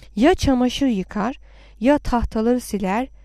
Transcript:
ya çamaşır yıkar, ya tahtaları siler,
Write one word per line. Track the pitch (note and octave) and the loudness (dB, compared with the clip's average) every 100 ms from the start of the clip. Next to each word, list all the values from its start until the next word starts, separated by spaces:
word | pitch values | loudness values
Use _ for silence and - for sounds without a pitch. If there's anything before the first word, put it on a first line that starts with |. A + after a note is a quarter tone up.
| - - | -12 0
ya | C4+ F#4 | 2 4
çamaşır | C#4+ B3+ B3 - C#4 | 2 2 0 0 -2
yıkar, | G#3 F3+ G#3+ A3+ C#4 - - - - | -2 -4 -6 -6 -8 -16 -20 -20 -2
ya | A3+ C#4+ | 2 2
tahtaları | - A#3+ A3+ A3+ A3 B3 | 2 -2 -2 -2 0 0
siler, | - G3+ G3 G#3 C4 - | -2 -6 -4 -4 -4 -10